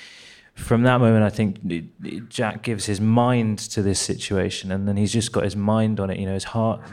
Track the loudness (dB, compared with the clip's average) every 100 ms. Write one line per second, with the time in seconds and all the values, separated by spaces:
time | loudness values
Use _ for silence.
0 | -20 -20 -20 -20 -20 -10 0 4 4 6
1 | 6 6 4 2 -2 -2 -6 -6 -8 -14
2 | -12 -12 -10 -4 -4 -4 -4 -4 -2 0
3 | 2 4 4 4 2 -2 -4 -2 0 0
4 | -2 -4 -2 0 0 -4 -4 -4 -2 0
5 | 0 0 -2 -2 -2 0 0 2 2 0
6 | -4 -4 -4 -6 -4 -2 -2 -2 -6